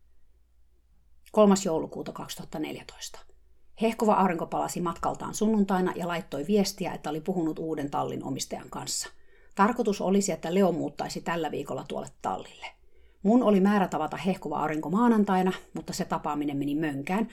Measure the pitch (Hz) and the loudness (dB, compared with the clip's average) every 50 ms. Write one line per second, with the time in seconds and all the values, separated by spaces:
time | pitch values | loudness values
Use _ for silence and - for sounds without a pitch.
0 | - _ - - - - _ _ _ _ _ _ - _ _ _ _ _ _ _ | -20 _ -20 -20 -20 -20 _ _ _ _ _ _ -20 _ _ _ _ _ _ _
1 | _ _ - - - - - 220 214 202 196 190 - 190 160 151 143 143 - 147 | _ _ -20 -20 -20 0 4 6 8 8 6 6 4 0 -2 -2 -2 -4 -8 -10
2 | 151 156 - - 147 - - - 160 - - 160 151 147 143 - - - - - | -10 -10 -10 -12 -12 -12 -12 -14 -12 -10 -8 -8 -8 -8 -8 -12 -14 -18 -16 -14
3 | - - - - - - - - - - - - - - - - 226 226 226 - | -14 -14 -14 -16 -18 -20 -20 -20 -20 -20 -20 -20 -20 -20 -4 0 0 0 0 2
4 | 233 214 202 - 190 190 170 - 170 156 175 151 151 165 - 196 180 170 - - | 2 4 4 4 4 2 2 -2 -4 -4 -2 -2 -2 -2 -4 -2 -2 -4 -2 -2
5 | - 143 139 143 - - - - 220 220 220 214 196 196 196 185 185 180 - 170 | -4 -4 -4 -4 -8 -8 -2 0 0 2 4 4 4 4 2 2 2 0 0 -2
6 | 185 175 170 165 160 - - 139 147 160 208 208 190 196 - - 180 156 - - | -4 -4 -4 -4 -6 -6 -6 -6 0 2 4 4 4 2 0 -4 -6 -6 -6 -6
7 | - 151 147 160 156 - 180 180 160 156 156 - 165 160 156 151 139 143 143 139 | -6 -6 -6 -4 -4 -2 -2 0 0 -2 -2 -4 -4 -4 -4 -4 -4 -2 -2 -2
8 | 135 135 135 - - 135 135 123 - - - - - - - 139 135 - - - | -2 -2 -4 -6 -6 -6 -6 -6 -6 -8 -8 -10 -10 -12 -12 -10 -8 -6 -6 -6
9 | - - - - - - - - - - - - 196 226 240 247 233 214 196 - | -6 -8 -12 -18 -20 -20 -20 -20 -20 -6 2 2 2 4 4 2 0 0 0 0
10 | - 180 196 202 196 185 160 160 - 160 175 196 202 175 160 151 139 147 - - | 2 2 2 2 2 0 -2 -4 -4 0 2 4 4 4 4 2 -2 -4 -4 -6
11 | 147 151 - 170 - - 165 170 156 147 143 139 143 147 139 135 - - - 139 | -6 -6 -6 -6 -4 -4 -2 -2 -2 -4 -4 -6 -6 -6 -8 -8 -8 -8 -8 -8
12 | - - - - - 107 92 92 - - - - - - - _ - - - - | -8 -10 -12 -6 -4 -4 -4 -4 -8 -14 -16 -16 -16 -16 -16 _ -20 -20 -20 -20
13 | - - _ _ - 196 226 254 247 214 208 190 185 202 208 208 185 170 - 147 | -20 -20 _ _ 4 6 6 6 6 6 6 6 6 4 4 4 2 2 0 -2
14 | 156 151 - - 156 190 180 - - 151 156 139 143 156 156 151 160 196 180 214 | -2 -4 -4 -2 -2 -2 -2 -2 -4 -6 -4 -2 -2 -2 -2 -2 -2 0 2 4
15 | 240 240 233 214 202 208 190 185 185 185 190 - - - - 165 - - - - | 6 6 6 6 4 4 4 2 2 2 0 -2 -8 -10 -10 -10 -8 -6 -6 -6
16 | 180 - 180 160 - 160 147 147 147 147 143 139 139 143 143 151 165 151 139 135 | -4 -2 -4 -4 -2 -4 -4 -2 -2 -2 -2 -2 -2 -2 0 0 0 -2 -2 -4
17 | 139 - - 226 226 233 | -4 -2 -2 -2 -2 -4